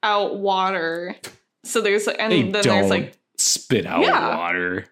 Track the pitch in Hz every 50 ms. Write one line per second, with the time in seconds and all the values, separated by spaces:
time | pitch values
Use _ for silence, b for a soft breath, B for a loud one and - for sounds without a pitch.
0 | - 214 208 208 202 165 - 202 196 196 190 185 185 190 190 185 165 165 165 170
1 | 175 180 - - - - - _ _ _ _ _ _ - - 233 214 208 196 214
2 | 214 226 - - - 220 185 175 120 - 190 208 208 - - - 98 98 95 87
3 | 80 - - _ _ _ _ - - - - - - - 135 117 - - - -
4 | 359 508 - - - - - 82 87 87 87 90 90 90 90 95 107 -